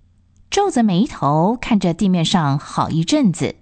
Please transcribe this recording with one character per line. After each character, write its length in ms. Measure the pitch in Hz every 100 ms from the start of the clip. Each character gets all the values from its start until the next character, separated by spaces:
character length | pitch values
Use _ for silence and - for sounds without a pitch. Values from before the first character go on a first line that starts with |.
| _ _ _ _ -
皱 220 | - 403
着 120 | 262
眉 240 | 220 175 269
头 500 | - 139 151 185 247
看 180 | - 208
着 140 | 180
地 160 | 165 202
面 160 | 180
上 340 | 165 190 147 139
好 300 | - - 117
一 160 | 160
阵 260 | 165 302 233
子， 260 | - 131 -